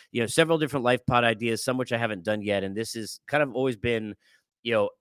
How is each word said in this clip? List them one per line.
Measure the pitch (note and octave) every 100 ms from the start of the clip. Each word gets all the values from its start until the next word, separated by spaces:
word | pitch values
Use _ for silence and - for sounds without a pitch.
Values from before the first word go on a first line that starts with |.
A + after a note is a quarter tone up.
| -
you | A#2
know, | A2
several | - D#3+ E3
different | D3+ C#3 A#2+
Life | B2 -
Pod | B2 A#2+
ideas, | A2 A#2 A2+
some | - B2+
which | B2
I | A#2
haven't | A#2 G#2
done | F2+ G#2+
yet. | G2+ G2+
And | G2 G2
this | A2+
has | A#2 G#2 - -
kind | D3
of | C#3+
always | A#2 C3+ A2
been, | A#2+ A#2 G#2+ G2+ _ _ _ _
you | A#2
know, | A2+ G2+ -